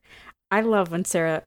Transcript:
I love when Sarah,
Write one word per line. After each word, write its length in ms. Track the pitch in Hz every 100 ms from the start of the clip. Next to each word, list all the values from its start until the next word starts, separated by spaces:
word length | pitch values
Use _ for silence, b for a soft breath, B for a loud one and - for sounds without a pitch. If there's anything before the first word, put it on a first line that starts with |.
| B B B _ _
I 100 | 202
love 300 | 226 208 175
when 120 | 165 185
Sarah, 380 | 180 165 156